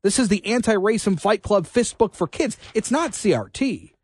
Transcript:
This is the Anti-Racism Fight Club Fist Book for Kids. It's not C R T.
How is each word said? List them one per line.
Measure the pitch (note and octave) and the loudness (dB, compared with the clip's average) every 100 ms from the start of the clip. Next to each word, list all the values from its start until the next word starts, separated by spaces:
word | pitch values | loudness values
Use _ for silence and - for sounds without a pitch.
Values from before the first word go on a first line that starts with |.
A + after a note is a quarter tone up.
This | G3 - | 0 0
is | A3+ | 2
the | G3 | 0
Anti-Racism | G3 A#3+ A3+ G#3 G3 A3 - F3+ | 0 -2 2 2 2 0 0 0
Fight | G3+ G#3+ | 0 0
Club | - G3+ D#3 | 2 0 2
Fist | - A#3 - | 0 0 0
Book | A3 | -2
for | - E3+ | 0 -6
Kids. | - D4 - - | -2 -4 -4 -6
It's | - - | -6 -2
not | C#4 D#4+ | -2 -2
C | - G#3+ | -2 0
R | B2+ G2+ | 0 -2
T. | - C4+ D3 - _ | -4 -4 -4 -12 _